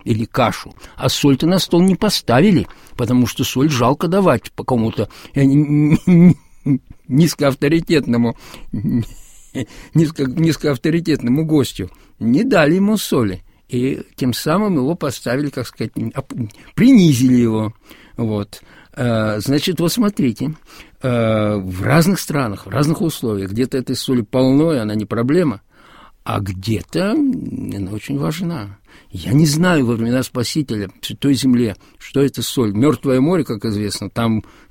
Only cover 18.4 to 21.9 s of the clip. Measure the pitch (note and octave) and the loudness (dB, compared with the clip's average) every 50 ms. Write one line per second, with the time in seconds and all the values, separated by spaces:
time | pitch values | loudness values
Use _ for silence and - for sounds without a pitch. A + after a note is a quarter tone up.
18.4 | G2+ - - - - - - - - _ - - B2 A#2+ A2+ A2 A2 G#2+ G#2+ G#2+ | -6 -6 -12 -20 -20 -20 -20 -20 -20 _ -8 -4 -2 -2 0 0 0 -2 -2 -4
19.4 | G#2 B2+ C#3 D3+ - F#3+ F3 - E3+ E3+ - A#3+ G3+ G#3 G#3 - E3 B2 G#2+ - | -2 -2 -2 0 0 -2 -2 0 0 -2 0 0 0 0 0 0 -2 -2 -2 -2
20.4 | C3 C#3+ D#3 - _ - - - - - _ _ - C3 A#2+ A#2 A2+ A2 A2 G#2+ | -6 -8 -8 -10 _ -20 -20 -20 -20 -20 _ _ -4 -2 -2 0 0 0 0 0
21.4 | G#2+ G#2 G#2 G#2 F#2+ F#2 F#2 F2+ G2 G#2+ | 0 0 -2 -2 -4 -6 -6 -4 -2 0